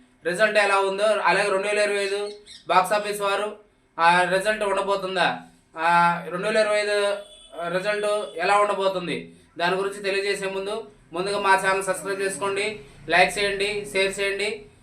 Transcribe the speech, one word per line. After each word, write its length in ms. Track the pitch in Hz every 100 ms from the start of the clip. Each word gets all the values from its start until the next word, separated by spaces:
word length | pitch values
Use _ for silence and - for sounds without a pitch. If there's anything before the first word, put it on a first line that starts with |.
| _ _
రిజల్ట్ 340 | 165 180 214 214
ఎలా 200 | 202 196
ఉందో, 240 | 196 196
అలాగే 480 | 214 202 170 185 202
రెండు 160 | 190 202
వేల 120 | 208
ఇరవై 180 | 208 202
ఐదు 340 | 196 202 208 208 - - -
బాక్స్ 240 | 175 180
ఆఫీస్ 280 | 208 202 202
వారు, 360 | 202 202 214 - _ _ _ -
ఆ, 220 | 170 175
రిజల్ట్ 420 | 180 185 202 214
ఉండబోతుందా? 760 | 208 190 190 196 185 185 151 - - _ _ 165
ఆ, 440 | 165 170 175 170 180
రెండు 180 | 180 208
వేల 100 | 220
ఇరవై 200 | 214 208
ఐదు 400 | 208 208 202 202 - - - - 170 180
రిజల్ట్ 280 | 202 208 208 208 185 165
ఎలా 220 | 180 202
ఉండబోతుంది? 760 | 208 196 190 185 170 127 - - _ -
దాని 180 | 170 190
గురించి 260 | 196 196
తెలియజేసే 440 | 196 196 202 190 190
ముందు, 440 | 190 196 220 - - -
ముందుగా 260 | 165 196 202
మా 220 | 196 185 190
ఛానల్ 180 | 196
సబ్స్క్రైబ్ 380 | 190 180 190 190
చేసుకోండి, 580 | 196 - 196 196 208 214 - - -
లైక్ 300 | 170 185 208
చేయండి, 480 | 202 196 202 208 202
షేర్ 280 | 190 196 196
చేయండి. 460 | 196 196 208 - - -